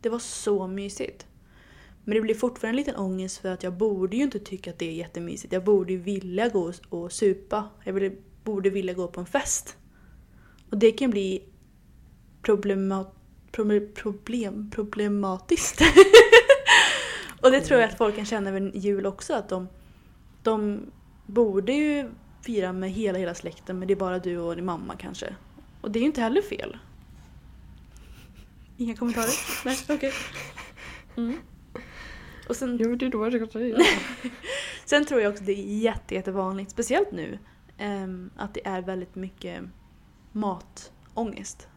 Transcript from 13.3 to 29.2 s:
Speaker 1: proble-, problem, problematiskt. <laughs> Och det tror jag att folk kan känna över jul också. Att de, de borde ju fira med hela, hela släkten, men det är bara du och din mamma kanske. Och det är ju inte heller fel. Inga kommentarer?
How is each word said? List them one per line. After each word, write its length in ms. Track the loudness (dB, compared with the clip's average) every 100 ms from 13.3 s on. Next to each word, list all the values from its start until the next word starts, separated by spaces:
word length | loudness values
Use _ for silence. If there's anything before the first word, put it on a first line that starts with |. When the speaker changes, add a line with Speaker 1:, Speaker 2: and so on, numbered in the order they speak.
| -20 -16
Speaker 1:
proble-, 400 | -4 0 0 0
problem, 760 | -8 -8 -8 -8 -6 -6 -8 -10
problematiskt. 1080 | -8 -8 -4 -2 -2 -2 -4 -2 -2 -2 4 8 12 12 12 12 10 10 6
<laughs> 800 | 8 6 6 0 -6 -8 -12 4
Och 80 | 6
det 100 | 6
tror 200 | 4 4
jag 100 | 4
att 80 | 2
folk 180 | 0 0
kan 80 |
känna 260 | -4 -4 -2
över 220 | -4 -4
jul 320 | -4 -2 -2 -2
också. 280 | -6 -4
Att 140 | -4 -4
de, 200 | -8 -8 -16 -20 -20 -20 -20 -20 -6
de 380 | -2 0 -2 -6 -10 -20 -20 -20 -6
borde 460 | 0 2 2 0
ju 380 | 0 0 -2 -6 -12 -20 -20
fira 300 | -6 -4 -4
med 180 | -4 -6
hela, 280 | -4 -4 -2
hela 160 | -4
släkten, 440 | -8 -12 -14 -12 -10
men 100 | -2
det 60 |
är 40 | -2
bara 200 | 0 -4
du 200 | -6 -6
och 180 | -6 -6
din 80 |
mamma 320 | -6 -8 -10 -12
kanske. 380 | -14 -12 -12 -14 -20 -20 -20 -12
Och 100 | -6
det 80 | -2
är 20 |
ju 60 | 0
inte 140 | 0
heller 220 | 0 0
fel. 340 | -2 -8 -10 -14 -20 -20 -20 -20 -20 -20 -20 -20 -20 -20 -20 -20 -20 -20 -20 -20 -20 -20 -20 -10
Inga 200 | -8 -4
kommentarer? 340 | -4 -2